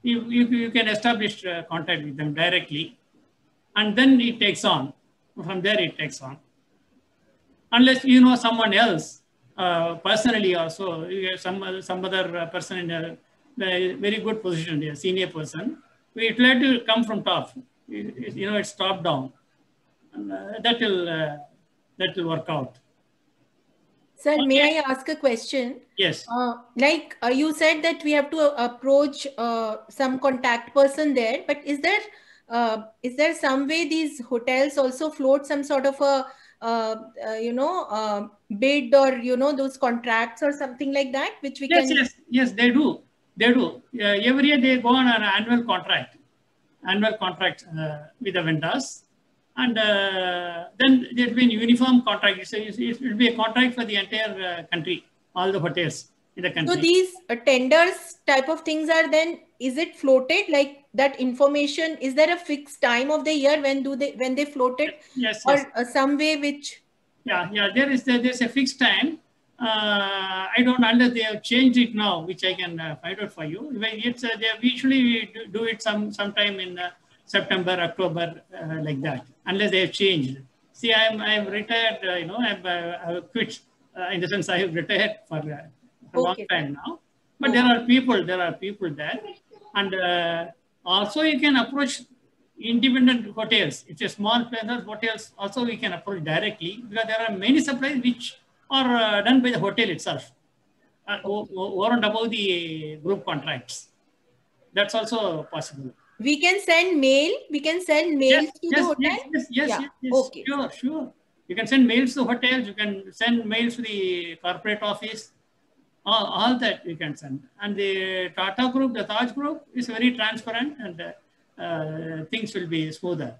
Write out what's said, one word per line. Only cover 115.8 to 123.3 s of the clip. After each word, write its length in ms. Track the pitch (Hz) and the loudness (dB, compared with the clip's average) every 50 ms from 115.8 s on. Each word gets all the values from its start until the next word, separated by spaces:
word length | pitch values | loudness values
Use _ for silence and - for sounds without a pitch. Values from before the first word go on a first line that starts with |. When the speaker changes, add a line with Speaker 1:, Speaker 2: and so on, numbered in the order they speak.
| _ _ _ _ _ 202 | _ _ _ _ _ 2
Speaker 1:
All, 180 | 214 226 208 | 2 2 2
all 320 | - - 185 214 240 254 240 | 0 -2 0 2 2 2 2
that 280 | 247 247 - - - 175 | 0 -2 -2 -2 -8 -12
you 80 | 165 | -8
can 200 | 156 170 151 147 | -6 -6 -8 -8
send. 280 | - 156 139 131 143 - _ _ _ | -10 -10 -10 -10 -10 -12 _ _ _
And 140 | 202 208 202 | -8 -6 -4
the 540 | 196 202 196 190 190 190 190 190 185 180 180 | -2 -2 -2 -2 -2 -4 -4 -4 -4 -4 -6
Tata 420 | - - 185 196 196 - 254 254 | -4 -4 -4 -4 0 0 -2 0
Group, 220 | 247 269 269 262 226 | 2 0 0 0 -2
the 80 | 220 202 | -4 -6
Taj 300 | - 240 233 247 240 - | -4 -2 -2 -2 -2 -4
Group 320 | 277 285 294 311 294 - _ - | -4 -4 -4 -4 -6 -12 _ -8
is 120 | 247 240 - | -8 -6 -6
very 280 | 220 220 240 254 247 | -4 0 0 0 2
transparent, 600 | - - 214 226 233 - 226 226 233 247 302 294 - | 2 -2 -2 -2 -4 -8 -6 -4 -4 -4 -6 -6 -10
and, 220 | 226 185 170 160 | -12 -14 -12 -12
uh, 600 | 170 170 165 - _ _ _ _ _ _ _ - | -12 -14 -14 -16 _ _ _ _ _ _ _ -12
uh, 640 | - 170 165 156 156 156 156 160 165 160 160 160 156 - | -8 -6 -6 -6 -6 -6 -8 -8 -8 -8 -10 -10 -8 -8
things 240 | - 220 214 208 - | -6 -6 -6 -6 -8
will 120 | 185 180 160 | -8 -6 -4
be 240 | 165 160 156 156 | -4 -4 -4 -4
smoother. 440 | - - - 175 175 151 143 123 | -6 -8 -6 -6 -6 -6 -6 -10